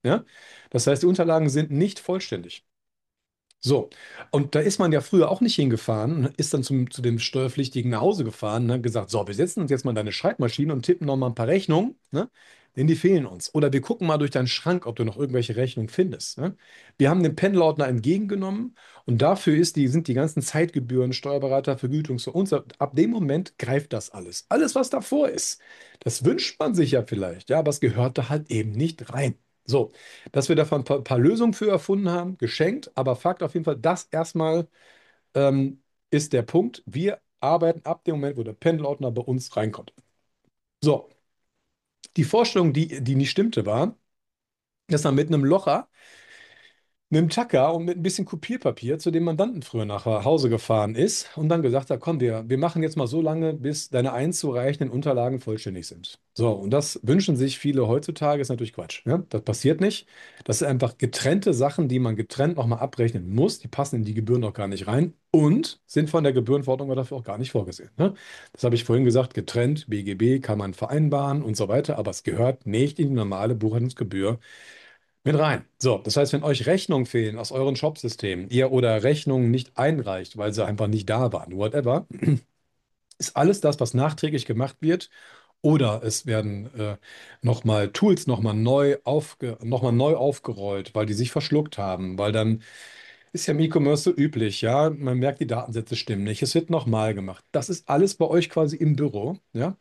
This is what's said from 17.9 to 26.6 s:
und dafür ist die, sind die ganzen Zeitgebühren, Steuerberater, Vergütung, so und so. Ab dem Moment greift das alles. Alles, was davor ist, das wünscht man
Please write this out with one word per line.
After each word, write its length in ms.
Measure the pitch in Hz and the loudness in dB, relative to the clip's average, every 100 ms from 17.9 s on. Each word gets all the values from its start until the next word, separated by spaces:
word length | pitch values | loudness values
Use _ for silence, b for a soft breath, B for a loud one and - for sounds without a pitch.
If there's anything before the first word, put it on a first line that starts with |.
| 123 117 190 208 202 190 202 247 B B B | 0 0 0 -2 -4 -4 -6 -8 B B B
und 180 | - 117 | -2 2
dafür 320 | 151 196 - 151 | 4 4 2 4
ist 200 | - - | 2 2
die, 100 | 131 | 2
sind 220 | 156 160 | 2 0
die 60 | |
ganzen 280 | 123 156 156 | 0 0 -2
Zeitgebühren, 680 | - 156 170 143 120 127 123 | -2 0 0 -2 -2 0 0
Steuerberater, 680 | 123 139 143 135 135 135 127 | -2 -4 -2 0 0 0 -4
Vergütung, 400 | 123 151 151 123 | -2 -2 -2 -6
so 140 | - | -4
und 160 | 170 196 | -2 0
so. 160 | 147 - - | 0 -2 -6
Ab 180 | 139 135 | -2 2
dem 140 | 208 | 2
Moment 480 | 233 147 151 185 - | 2 0 0 -4 -8
greift 340 | 113 139 147 | -2 -2 -2
das 180 | 113 - | -8 -8
alles. 340 | 101 87 - _ | -16 -14 -14 _
Alles, 260 | 254 294 | 0 2
was 160 | 269 262 | 0 -2
davor 380 | 262 202 294 285 | -4 -2 0 0
ist, 320 | - - - B B B B | -2 -6 -8 B B B B
das 240 | - - | -6 0
wünscht 340 | 135 - - | 0 0 -4
man 160 | - | -2